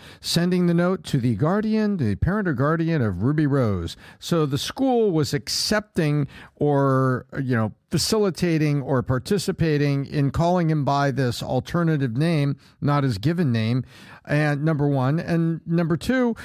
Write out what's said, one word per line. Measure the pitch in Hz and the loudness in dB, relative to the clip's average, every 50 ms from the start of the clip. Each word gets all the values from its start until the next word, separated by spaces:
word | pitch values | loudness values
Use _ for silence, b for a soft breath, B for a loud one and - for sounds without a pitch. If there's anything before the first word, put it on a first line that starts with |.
| B B B B B | B B B B B
sending | - - 170 170 180 185 180 180 | -2 0 2 2 2 2 2 2
the | 175 170 | 2 2
note | 170 175 180 190 - - | 2 2 2 0 -2 -4
to | - - 135 | -2 -2 0
the | 110 127 113 | 2 0 0
guardian, | 92 131 165 190 214 214 220 214 220 214 208 202 170 | 0 0 0 0 0 0 0 0 0 0 0 0 0
the | 127 104 98 | 0 0 0
parent | - - 165 196 220 196 185 | 0 0 0 0 0 0 0
or | 135 | 0
guardian | 110 139 147 165 165 165 160 165 151 117 | 0 0 0 0 0 0 0 0 0 0
of | 107 90 87 104 | 0 0 0 0
Ruby | 135 151 156 151 | 0 2 2 2
Rose. | 139 139 139 123 107 98 87 85 82 - - B B B B | 2 2 2 2 2 0 -2 -4 -6 -8 -12 B B B B
So | B - 170 165 151 | B -2 0 0 0
the | 135 139 | 0 -2
school | 135 - - - - 269 262 247 233 220 202 | -4 -4 -6 -4 -2 0 2 2 2 2 2
was | 165 156 139 - 147 | 2 0 0 0 -2
accepting | 143 - - - - - - 214 214 208 _ - 185 160 147 147 147 139 - B B B B B | -4 -4 -4 -4 -4 -4 -2 -4 -4 -6 _ -2 -2 0 0 0 0 -2 -4 B B B B B
or, | - 147 147 143 139 139 135 131 131 131 131 127 - - _ - - | -2 0 0 2 2 2 2 2 2 2 0 0 -2 -6 _ -8 -6
you | 139 123 127 | -4 -2 0
know, | 113 110 104 - _ _ - - | 0 0 -2 -4 _ _ -4 -4
facilitating | 151 - - - 214 208 190 151 - 185 175 160 160 160 147 143 143 - | -2 -2 0 0 0 0 0 -2 -2 -2 0 0 2 0 0 0 -2 -2
or | - 139 123 110 | -2 -2 -2 0
participating | - 131 123 - - 208 180 - 196 180 - 170 160 147 143 147 143 139 139 135 | 0 -2 -2 -2 -2 -2 -2 -2 -2 -2 0 0 2 2 2 2 0 0 -2 -4
in | - 143 151 139 135 - | -4 -2 -2 0 0 0
calling | 143 170 170 180 180 170 156 | 0 2 2 2 2 2 2
him | 160 151 135 | 0 0 0
by | 139 143 143 143 139 123 | 0 2 2 2 0 0
this | 135 135 123 113 - - | 0 0 -2 -2 -4 -4
alternative | - 131 127 127 - - 175 170 160 156 143 135 120 110 | -4 -4 -4 -2 -2 -2 0 0 2 0 0 0 -2 -2
name, | 131 160 170 165 147 143 143 135 - b b b b | 0 0 2 2 2 0 0 -2 -6 b b b b
not | b 143 143 143 135 | b 0 2 2 2
his | 135 110 92 | 0 0 0
given | 98 151 170 180 175 131 117 | -2 -2 0 0 0 0 2
name, | 113 110 113 123 131 117 B B B B B B B B | 0 0 0 0 -2 -4 B B B B B B B B
and | - 147 147 151 147 147 139 151 | -2 -2 0 0 0 0 0 0
number | 160 160 151 147 143 | 0 0 2 0 0
one. | 143 135 127 131 151 170 | 2 2 2 0 0 0
And | - - 170 165 165 165 165 156 - | -2 0 0 0 0 0 -2 -4 -4
number | 165 165 170 170 151 175 | -2 0 0 2 2 0
two, | 135 - - 254 262 247 233 220 B | -2 0 0 2 2 2 0 0 B